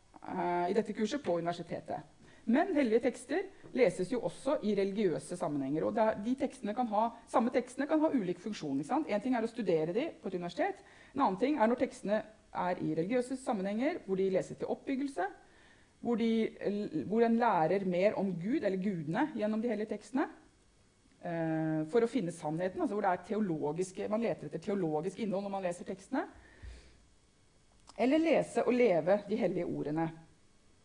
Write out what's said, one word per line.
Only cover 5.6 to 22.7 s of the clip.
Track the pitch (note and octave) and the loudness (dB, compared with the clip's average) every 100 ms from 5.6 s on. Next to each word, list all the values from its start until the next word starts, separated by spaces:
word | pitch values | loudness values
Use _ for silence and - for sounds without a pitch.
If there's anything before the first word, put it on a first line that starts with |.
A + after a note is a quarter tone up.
| C3+ D#3 | -2 0
og | G3+ | 0
det | G#3+ | 2
er, | A3 G3 | 2 2
de | G#3 C4 | -2 -2
tekstene | C#4 - G#3 | -2 -4 -6
kan | G#3+ A#3+ | -2 0
ha, | G#3 A#3 - - | 0 0 -2 -2
samme | C#4+ A#3 | 0 2
tekstene | B3 A#3+ - D4 | 0 -2 -4 0
kan | D#4 | 2
ha | D#4+ | 2
ulik | C#4+ F3+ F3+ | 2 0 -4
funksjon, | A3 G#3 D3+ C3+ | -6 -6 -4 -2
ikke | - | 0
sant? | C4+ D4+ | -2 0
En | G#3 | -2
ting | B3+ B3 | 0 0
er | |
å | A3+ | 0
studere | - F#3+ D#3+ D#3 | -2 2 2 2
de | F#3+ D#4+ - | 0 -2 -6
på | G3+ | -6
et | F3+ | -6
universitet, | F3 - F#4+ F#4+ - - - | -6 -2 -2 -2 -12 -20 -10
en | C#4 B3+ | 0 0
annen | F#3 | 2
ting | B3+ D4+ | 2 4
er | A3 | 4
når | B3+ | 4
tekstene | C#4 - G3 G#3+ - - _ | 0 -2 -2 -2 -2 -14 _
er | - F3+ F3+ | -4 -2 -2
i | D#3 D#3 | -2 0
religiøse | F3+ B3 B3 C4 | 0 0 0 -4
sammenhenger, | - A3 F#3+ G#3+ C#4 F4 - | -2 -2 0 0 0 -2 -2
hvor | F#3+ | 0
de | F#3+ | 2
leses | F#3 C#3+ - | 2 0 -4
til | - | -4
oppbyggelse, | A#3 - C4+ C#4 - F#4+ - - - - - _ _ | -4 -4 -2 -2 -2 -4 -6 -18 -20 -20 -20 _ _
hvor | A3+ A3+ | -2 2
de, | A3+ A3+ A3 - - G3+ G#3 D#3 A#2 | 2 2 2 -2 -2 -2 -2 -4 0
hvor | A3+ A#3 | 4 4
en | A#3 | 6
lærer | A#3+ F3+ D#3+ G3 | 4 4 4 4
mer | F#3 F3 G3+ - | 2 4 4 4
om | G3 E3+ | 0 -2
Gud, | F#3 D4+ | -2 0
eller | G3+ F#3+ | 0 0
gudene, | G3+ F3 D3+ G3 D4+ A3+ | 0 -2 -2 0 0 0
gjennom | G#3+ A3 | -2 0
de | A#3+ | -2
hellige | G#3 G#3+ | -2 -4
tekstene, | G#3 - C4 F#4 - - _ _ _ _ _ _ _ | -6 -4 -2 -2 -4 -20 _ _ _ _ _ _ _
eh, | F3 E3 D#3+ D#3+ D#3+ D#3 D#3 | -6 -2 0 0 0 0 2
for | A#3 | 2
å | A3+ | 2
finne | C4 F3 | 0 -2
sannheten, | - D3+ D#3+ F#3 | -4 -6 -2 -2